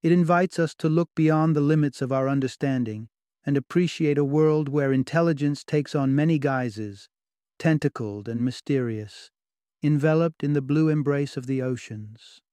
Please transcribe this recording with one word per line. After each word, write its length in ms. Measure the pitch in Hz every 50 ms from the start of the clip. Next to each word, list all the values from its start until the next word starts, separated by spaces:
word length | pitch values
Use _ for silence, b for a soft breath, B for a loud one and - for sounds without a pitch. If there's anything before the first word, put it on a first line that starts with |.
| -
It 80 | 165 175
invites 440 | 180 175 160 175 175 185 185 -
us 200 | - 170 156 -
to 120 | _ - 160
look 200 | 156 165 170 - _
beyond 400 | - 160 156 156 156 156 160 160
the 40 | 151
limits 400 | 143 143 156 156 147 143 - -
of 120 | 139 123 135
our 160 | 135 135 135
understanding 800 | 139 139 135 127 - _ - 139 135 127 123 113 107 107 113 117 _ _ _ _ _ _ _
and 120 | - 143
appreciate 640 | 139 131 _ - 170 180 165 - - 165 147 147 147
a 60 | 147
world 440 | 139 143 156 156 156 151 151 156 143
where 240 | 135 147 139 135 135
intelligence 720 | 131 131 - - 170 170 170 160 135 147 147 147 - -
takes 320 | - - 151 143 - -
on 180 | 151 139 135 135
many 240 | 143 151 165 165 151
guises, 720 | 131 147 135 127 127 120 104 104 110 104 98 98 - _ _ _ _ _ _ _ _ _ _ _
tentacled 680 | - 160 160 147 - 143 _ - 117 107 101 104 101 113
and 120 | 117 120
mysterious, 920 | 120 127 123 - - - 143 135 127 117 113 107 107 104 - - - - _ _ _ _ _ _ _ _ _ _ -
enveloped 600 | 147 151 147 139 156 156 160 165 165 156 _ -
in 80 | 143 147
the 100 | 143 135
blue 260 | 131 143 151 156 156
embrace 480 | 156 151 143 143 143 139 143 139 -
of 100 | 143 123
the 140 | 123 135 131
oceans. 800 | 127 127 127 120 - - 113 104 107 107 110 113 - - - - _ _